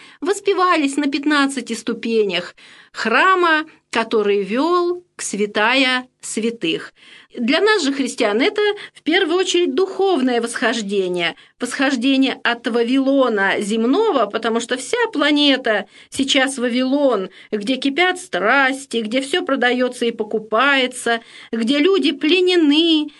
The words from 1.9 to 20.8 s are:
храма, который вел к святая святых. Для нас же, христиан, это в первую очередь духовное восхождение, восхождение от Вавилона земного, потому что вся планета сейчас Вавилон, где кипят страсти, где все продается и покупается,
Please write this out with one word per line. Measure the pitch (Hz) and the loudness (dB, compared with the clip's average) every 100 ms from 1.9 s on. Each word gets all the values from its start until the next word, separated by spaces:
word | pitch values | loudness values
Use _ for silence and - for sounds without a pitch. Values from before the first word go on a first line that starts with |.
| 226 226 226 202 175 175 - - - - | -6 -2 0 0 -2 -6 -12 -20 -20 -18
храма, | - 226 247 359 370 349 311 311 - _ | -6 0 2 4 4 4 2 -2 -12 _
который | 240 226 226 202 202 | -4 0 0 2 0
вел | 190 233 311 359 349 359 - - | 0 0 2 2 0 -4 -10 -12
к | |
святая | - 196 208 214 214 262 262 254 254 _ | -8 -4 -2 0 2 2 2 0 -4 _
святых. | - - 226 233 165 160 - - - - - - | -10 -4 -4 -2 -4 -4 -6 -18 -20 -20 -16 -6
Для | 226 320 | 0 2
нас | 403 427 | 4 2
же, | 277 | 0
христиан, | 277 247 - 220 208 | -2 -4 -2 0 2
это | 339 415 415 403 - | 0 2 0 -2 -8
в | - | -8
первую | - 349 339 359 | -2 0 0 0
очередь | 370 359 349 262 | 0 0 0 0
духовное | 381 - 392 330 254 240 | -2 0 0 2 0 0
восхождение, | 233 - 233 226 196 202 185 180 170 156 - _ | -2 -2 -2 -2 -2 -2 -2 -2 -2 -4 -14 _
восхождение | 247 - 269 262 262 269 269 277 | -8 -2 -2 0 2 2 2 0
от | 220 240 233 | -2 -2 -2
Вавилона | 233 233 269 269 277 247 208 196 147 | -2 0 2 2 2 2 2 0 0
земного, | 202 226 226 339 453 294 202 | -2 0 2 2 2 2 0
потому | 226 233 226 | -2 -2 -4
что | 233 262 | -2 -6
вся | - 480 453 | -4 -2 -2
планета | 302 294 294 294 262 254 208 - - - | -2 0 2 2 2 0 -2 -4 -14 -12
сейчас | - 269 277 262 269 | -6 0 0 0 -2
Вавилон, | 240 240 262 285 277 214 190 - - | -2 0 0 2 2 0 -4 -12 -8
где | 214 202 262 | -6 -2 -2
кипят | 277 277 359 359 | -2 0 0 -2
страсти, | - 175 196 277 262 269 - 233 | -6 -2 2 2 2 -2 -6 -6
где | 214 254 | -2 -2
все | 269 359 | -2 -2
продается | 359 269 247 247 247 247 233 | -2 0 0 0 -2 -2 -4
и | |
покупается, | 226 214 214 214 220 277 277 | -4 -4 -6 -2 0 2 2